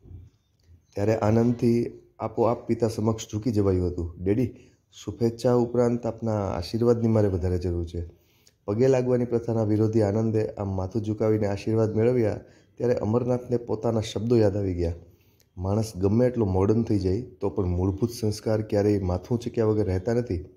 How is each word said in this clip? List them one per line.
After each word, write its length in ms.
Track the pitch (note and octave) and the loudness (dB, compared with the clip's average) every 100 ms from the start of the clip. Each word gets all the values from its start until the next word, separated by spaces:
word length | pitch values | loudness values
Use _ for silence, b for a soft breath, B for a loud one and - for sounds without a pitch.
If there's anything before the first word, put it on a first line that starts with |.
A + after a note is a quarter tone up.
| - - - _ _ _ _ - _ | -20 -20 -20 _ _ _ _ -20 _
ત્યારે 200 | G2 G2+ | -4 0
આનંદથી 880 | G#2+ G#2 A2+ A#2 A#2 A#2+ A#2 A#2 - _ - | 2 4 4 2 2 2 2 -2 -8 _ -10
આપોઆપ 480 | A2 A2 A2+ A#2+ - | -8 0 0 0 -2
પિતા 220 | A2+ A2+ | -2 0
સમક્ષ 360 | G#2+ G#2+ A2 | 0 -2 -2
ઝૂકી 260 | - G#2+ B2+ | -4 -6 -2
જવાયું 380 | G#2+ G2 F#2 F2+ | 0 2 2 0
હતું. 340 | F2 E2+ F2 | -4 -8 -4
"ડેડી, 220 | F#2 A2 A#2+ B B B _ | -2 0 0 B B B _
શુભેચ્છા 640 | - - - A#2 A2+ B2+ | -16 -12 -2 -2 0 2
ઉપરાંત 520 | B2 A#2+ A#2+ A#2+ A#2+ A#2 | 2 2 2 0 0 -4
આપના 260 | A2 A2+ | -6 -4
આશીર્વાદની 760 | G#2+ G2 - F#2 A2+ A#2+ A2+ A2+ | -2 -2 -4 -6 0 2 4 4
મારે 200 | A2 G#2 | 4 4
વધારે 300 | F#2 F2+ F2+ | 2 0 -2
જરૂર 280 | F2+ F2 E2 | -2 -4 -6
છે." 240 | F2 E2 - b b b b | -8 -10 -14 b b b b
પગે 240 | - G#2+ C3 | -6 2 4
લાગવાની 360 | C3 B2 B2 | 4 2 0
પ્રથાના 400 | A#2+ A#2 A#2 A2+ | 0 -2 -2 -2
વિરોધી 380 | G#2+ G#2+ A2 A2 | 2 2 2 2
આનંદે 460 | G#2 G#2+ A2+ A2 G#2+ | 2 2 0 0 -2
આમ 200 | - G2 | -4 -4
માથું 340 | F#2+ F#2+ A2+ | -4 -4 -4
ઝુકાવીને 440 | G#2+ G#2+ A2 G#2+ G2+ | -4 -2 2 2 0
આશીર્વાદ 480 | G2 - A2 A2 | -2 -2 0 2
મેળવ્યા 460 | G#2+ A2+ B2+ G#2+ - - b b - | 2 2 2 0 -2 -10 b b -4
ત્યારે 180 | B2 | -2
અમરનાથને 640 | A#2+ G2+ A#2+ A#2+ B2 - A#2+ | 0 2 0 0 -2 0 -4
પોતાના 440 | - A2 A#2 A2+ | -2 -4 0 -2
શબ્દો 360 | G#2+ - A2+ A#2+ | -2 -4 2 4
યાદ 200 | G#2 G2+ | 4 2
આવી 180 | G2 | -2
ગયા. 200 | F2 E2 E2 - b b b b - | 0 -2 -4 -12 b b b b -8
"માણસ 360 | F#2 G#2 A2 F2+ | -2 0 -2 0
ગમે 300 | F#2+ A2 B2 | 2 4 2
એટલો 200 | A#2+ G2+ | 2 0
મોડર્ન 360 | F#2 G2 A2+ | 2 4 2
થઈ 160 | A2 G#2 | 2 0
જાય 240 | F2+ G2 | 0 -2
તો 280 | B2+ - G2+ | -4 -6 -4
પણ 160 | G#2+ F2+ | -2 -2
મૂળભૂત 440 | F2+ F#2+ F#2+ A#2+ | 0 0 0 -4
સંસ્કાર 520 | - G#2+ G#2 A2+ A2 | -2 -4 -4 -2 -2
ક્યારેય 360 | G#2+ G#2 G#2 G#2 | 0 0 2 2
માથું 400 | F#2 F2+ - A#2+ | 0 -2 -2 -4
ઊંચક્યા 280 | A#2 - A2 | -4 -2 0
વગર 180 | G#2+ | 2
રહેતા 300 | F#2+ F#2 G#2 | 0 -2 0
નથી." 300 | A#2 A#2 F2 - | -2 -2 -6 -6